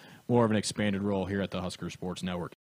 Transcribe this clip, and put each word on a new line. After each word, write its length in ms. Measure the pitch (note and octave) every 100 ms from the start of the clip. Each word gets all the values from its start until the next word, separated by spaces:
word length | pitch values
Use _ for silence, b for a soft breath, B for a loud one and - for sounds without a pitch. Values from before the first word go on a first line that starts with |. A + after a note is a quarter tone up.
| B B -
more 160 | A#2+
of 60 | A2
an 60 | G#2+
expanded 460 | - - G#2 G2
role 240 | G2+ G2 F2+
here 160 | G2
at 80 | F#2
the 100 | F#2
Husker 300 | F2+ - F2
Sports 320 | - F2+ E2+
Network. 320 | F2+ F2+ D#2 -